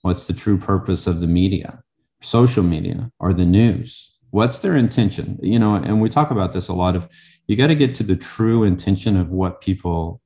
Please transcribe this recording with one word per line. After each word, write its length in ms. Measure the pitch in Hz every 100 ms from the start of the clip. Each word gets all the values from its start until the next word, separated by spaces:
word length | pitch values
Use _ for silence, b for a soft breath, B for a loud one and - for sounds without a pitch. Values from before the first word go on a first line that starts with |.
What's 220 | 95 87 -
the 80 |
true 240 | 92 - 98
purpose 480 | - 95 - 90 -
of 140 | 85
the 80 | 85
media, 560 | 87 92 95 - - _ _ _ _
social 420 | - 117 123 123
media, 480 | 87 82 90 85 117 _
or 140 | 92
the 120 | 90 87
news? 680 | 98 117 87 - - - _ _
What's 300 | 98 117 -
their 160 | 196 156
intention? 600 | 117 - 104 - - -
You 180 | 90 117
know, 160 | 107 104
and 240 | - 107
we 80 | 110
talk 240 | 127 151
about 220 | 110 90
this 160 | 95 -
a 40 |
lot 220 | 90 90 90
of, 140 | 85 b b b -
you 100 | 107
gotta 180 | 143 151
get 180 | 131 123
to 80 |
the 120 | 104 92
true 480 | - - 110 117
intention 540 | 104 90 98 95 113 95
of 120 | 82
what 300 | 92 92 90
people 600 | - 95 87 85 82 123